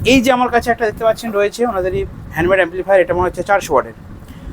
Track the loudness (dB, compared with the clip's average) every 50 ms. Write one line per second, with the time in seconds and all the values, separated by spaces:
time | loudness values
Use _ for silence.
0 | 2 4 4 4 4 4 2 2 0 0 0 0 0 0 -2 0 0 -4 -2 0
1 | 0 0 0 0 -4 -4 0 0 0 0 0 -2 -2 -2 -2 -2 -2 -2 -2 -2
2 | -4 -6 -8 -14 -16 -8 -4 -2 2 2 4 4 2 0 -2 -6 0 2 4 4
3 | 4 2 2 0 0 -2 -2 -4 -2 0 0 0 0 2 2 2 2 0 -10 -16
4 | -18 -18 -18 -18 -18 -18 -18 -16 -14 -14